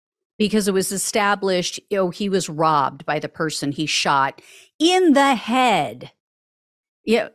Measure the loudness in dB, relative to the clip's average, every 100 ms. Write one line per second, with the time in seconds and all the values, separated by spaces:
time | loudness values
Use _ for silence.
0 | _ _ _ -4 0 0 0 0 -2 -4
1 | -4 0 0 0 0 0 -2 -8 -4 -2
2 | -2 -2 -2 -2 -2 0 2 2 0 -4
3 | -6 -4 -6 -6 -6 -4 -4 -4 -4 -2
4 | 0 2 0 -4 -18 -20 _ -2 2 4
5 | 4 6 4 2 -2 0 2 2 -2 -8
6 | -18 _ _ _ _ _ _ _ _ _
7 | -2 0 -2